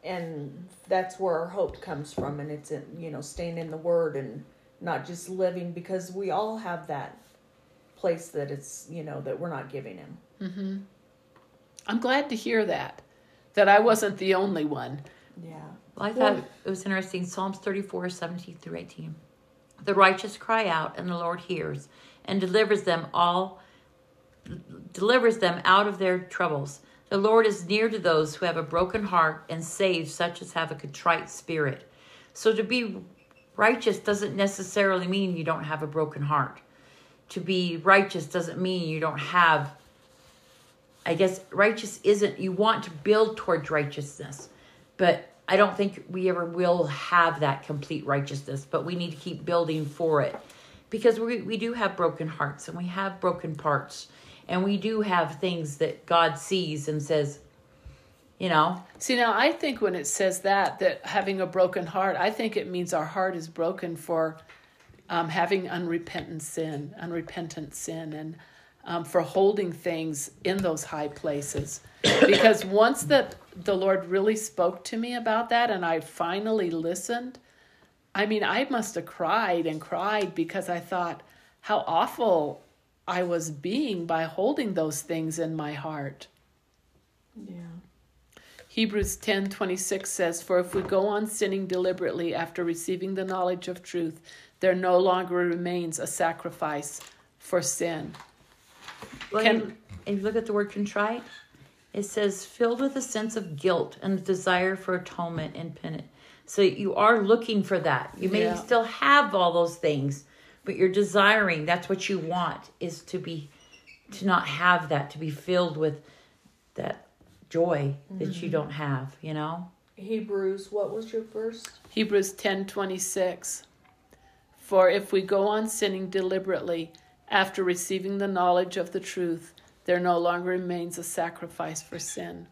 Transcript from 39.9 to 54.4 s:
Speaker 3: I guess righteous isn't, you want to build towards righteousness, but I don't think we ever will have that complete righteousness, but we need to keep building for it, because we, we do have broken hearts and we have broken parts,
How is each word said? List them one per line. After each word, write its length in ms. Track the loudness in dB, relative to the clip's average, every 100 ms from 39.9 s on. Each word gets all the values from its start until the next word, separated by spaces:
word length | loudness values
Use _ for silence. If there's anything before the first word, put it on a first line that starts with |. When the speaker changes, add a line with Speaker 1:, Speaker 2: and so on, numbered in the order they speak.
| _ _ _ -20 _ _ _ _ _ _ _ -4
Speaker 3:
I 100 | 2
guess 260 | 2 2 -8
righteous 480 | 2 4 4 -8 -2
isn't, 360 | 2 4 2 0
you 140 | -4
want 300 | 2 2 2 -2
to 60 |
build 440 | -6 2 6 4 2
towards 340 | 0 0 2
righteousness, 800 | 0 0 -4 -10 -12 -16 -14 -18 -20 -20 -20 _ 2
but 320 | 4 4 0 _ 0
I 100 | 4
don't 180 | 4 4
think 300 | -2 -2 -10
we 200 | 0 0
ever 160 | 2 -2
will 400 | 0 2 4 2
have 560 | -2 2 6 6 4
that 220 | 0 0
complete 420 | -4 -8 -6 -6 0
righteousness, 600 | 0 0 -6 -8 -10 -4
but 160 | -4 -2
we 100 | -4
need 160 | -6
to 60 | -8
keep 260 | -10 -8
building 420 | 0 2 2 0 -4
for 360 | -2 2 2
it, 180 | 2 -4 -16 -20 -20 -20 _
because 300 | 4 4 4
we, 220 | 0 -4
we 160 | -4 -4
do 160 | -2
have 240 | -2 -2 0
broken 300 | -2 0 -8
hearts 420 | -4 -6 -6 -12
and 80 | -8
we 80 | -6
have 340 | -4 -6 -2
broken 360 | -2 -2 -6 -4
parts, 520 | 0 0 -2 -14 -18 -20 -20 -20